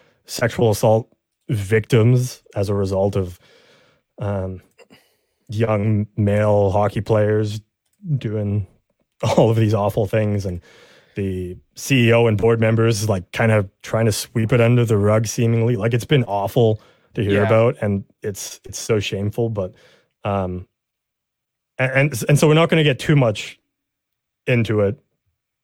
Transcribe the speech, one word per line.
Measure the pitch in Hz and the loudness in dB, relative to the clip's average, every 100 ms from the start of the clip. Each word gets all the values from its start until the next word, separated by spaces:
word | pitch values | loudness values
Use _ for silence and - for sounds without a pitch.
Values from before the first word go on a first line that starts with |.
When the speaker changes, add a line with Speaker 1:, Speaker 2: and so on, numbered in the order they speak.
| _ _ | _ _
Speaker 1:
sexual | - - 117 - 117 | -14 -4 -4 0 0
assault | 101 117 110 - _ _ _ - | 2 2 2 0 _ _ _ -6
victims | 117 98 110 104 117 113 127 123 - _ | -6 0 -2 2 4 4 4 0 -10 _
as | 107 98 | -6 -4
a | |
result | 101 95 95 101 98 | -2 -2 0 0 -2
of, | 90 90 _ _ _ _ _ _ _ - | -6 -10 _ _ _ _ _ _ _ -10
um, | 101 101 92 92 _ _ - - _ _ _ _ - | -6 -6 -6 -10 _ _ -20 -20 _ _ _ _ -10
young | 107 110 107 107 107 107 - | -4 -2 0 0 -2 -2 -2
male | 101 104 107 104 101 | 0 0 2 2 2
hockey | 101 104 117 | 0 -2 -2
players | 104 110 104 107 107 107 - _ _ _ 196 135 | -2 0 2 0 -2 -6 -14 _ _ _ -6 -6
doing | 117 107 101 104 98 _ _ _ _ - | -4 -4 -2 -4 -4 _ _ _ _ -6
<laughs> | 113 - | -2 2
all | 117 | 4
of | 113 | 4
these | 110 | 2
awful | 107 101 117 101 | 2 0 -2 -2
things, | 113 104 104 95 | -2 -2 -2 -4
and | 87 - - - _ _ | -8 -14 -20 -20 _ _
the | - 98 92 90 90 _ | -8 -6 -6 -8 -12 _
C | - - 123 117 | -14 -2 2 4
E | |
O | 117 117 | 4 2
and | 104 | 2
board | 113 117 | 0 2
members, | 113 113 113 104 107 | 2 2 0 0 -2
like, | 95 87 | -4 -6
kind | - 113 | -2 2
of | 110 98 _ | 2 0 _
trying | - 110 113 | -6 -2 0
to | |
sweep | 101 - 120 110 | -2 -6 -4 0
it | 123 | 2
under | 117 120 | 4 4
the | 117 107 | 2 2
rug, | 104 110 113 | 2 2 0
seemingly. | - 113 117 113 117 | -2 0 2 0 0
Like, | 117 | -2
it's | 117 - | -2 0
been | 143 | 0
awful | 120 101 98 131 110 107 - _ _ | 0 -2 -2 2 2 2 -6 _ _
to | - | -4
hear | 98 101 | 0 2
Speaker 2:
Yeah. | 107 | 4
Speaker 1:
about, | 113 117 - | 4 2 0
and | 104 98 - _ | -2 -4 -6 _
it's, | - 95 - - | -10 -10 -12 -16
it's | - - | -16 -12
so | - 110 | -2 -2
shameful. | - 98 104 113 117 | -2 -4 -4 -2 -4
But, | 107 92 - _ _ _ _ | -4 -8 -10 _ _ _ _
um, | 107 98 92 90 92 _ _ _ _ _ _ _ _ _ _ - | -4 -4 -4 -6 -12 _ _ _ _ _ _ _ _ _ _ -6
a-, | 131 131 | -2 0
and, | 147 143 - | 0 -2 0
and | 143 | 2
so | 156 | 4
we're | |
not | 156 165 | 4 4
gonna | 160 | 2
get | 151 123 | 2 0
too | - | 0
much | 147 120 104 - - _ _ _ _ _ _ _ _ - | 2 2 -2 -10 -18 _ _ _ _ _ _ _ _ -2
into | 123 110 107 | 0 0 0
it, | 98 98 _ _ _ _ _ _ | 0 -2 _ _ _ _ _ _